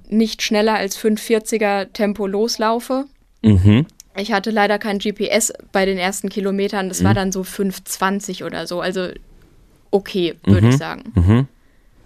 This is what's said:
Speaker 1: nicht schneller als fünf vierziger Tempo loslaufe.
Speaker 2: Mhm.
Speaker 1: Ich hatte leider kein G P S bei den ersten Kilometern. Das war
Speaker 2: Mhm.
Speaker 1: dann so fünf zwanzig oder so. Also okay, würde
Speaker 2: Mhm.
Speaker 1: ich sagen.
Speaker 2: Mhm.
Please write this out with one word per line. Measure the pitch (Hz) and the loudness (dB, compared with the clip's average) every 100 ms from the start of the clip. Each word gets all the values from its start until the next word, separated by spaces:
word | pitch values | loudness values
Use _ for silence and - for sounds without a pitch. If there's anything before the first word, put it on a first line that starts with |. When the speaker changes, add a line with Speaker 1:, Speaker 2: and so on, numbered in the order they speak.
| - | -2
Speaker 1:
nicht | 214 220 - | 0 0 -2
schneller | - 208 220 214 | -2 0 2 0
als | 196 - | -4 -2
fünf | 226 214 | -2 -2
vierziger | - 220 220 220 208 202 190 | 0 0 0 -2 0 0 -4
Tempo | - 208 202 196 | -2 -2 -2 -4
loslaufe. | 202 233 - 220 233 240 262 277 _ _ _ | -2 -2 0 -2 -2 -2 -4 -4 _ _ _
Speaker 2:
Mhm. | 220 98 101 107 156 _ - - | 4 6 6 4 2 _ -16 -8
Speaker 1:
Ich | 214 | -2
hatte | 202 220 | -2 0
leider | 220 202 208 | 0 2 0
kein | 214 202 | -2 -4
G | 214 | -4
P | 202 202 | -4 0
S | 214 - - - | 0 0 -6 -4
bei | 202 190 | 0 0
den | 190 | 0
ersten | 180 196 196 | -2 -4 -6
Kilometern. | 208 196 196 202 208 185 | -4 -4 -2 -2 -2 -4
Das | 175 | 0
war | 185 | 2
Speaker 2:
Mhm. | 196 | 2
Speaker 1:
dann | 190 | 0
so | 185 | -4
fünf | 185 - 202 190 - | -8 -4 -4 -4 -10
zwanzig | - 190 202 196 185 | -4 -2 -2 -6 -10
oder | 165 165 165 | -10 -8 -8
so. | 175 | -6
Also | 175 185 180 - - - _ _ _ _ - | -4 -4 -6 -10 -18 -20 _ _ _ _ -4
okay, | 202 - 196 170 - - | -4 -2 -2 -2 -2 4
würde | 95 110 | 6 6
Speaker 2:
Mhm. | |
Speaker 1:
ich | 135 | 4
sagen. | 160 - - - | 0 -10 -4 2
Speaker 2:
Mhm. | 90 117 135 _ _ _ _ _ | 4 4 2 _ _ _ _ _